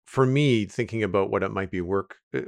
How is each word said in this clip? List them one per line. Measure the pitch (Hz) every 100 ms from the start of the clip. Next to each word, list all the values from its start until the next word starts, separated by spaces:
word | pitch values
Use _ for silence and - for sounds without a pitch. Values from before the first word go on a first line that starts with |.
| -
for | - 131
me, | 135 147 117 98
thinking | - 113 113
about | 107 98 98
what | 101
it | 95
might | 95 95
be | 90
work, | 85 98 95 - _
uh, | 135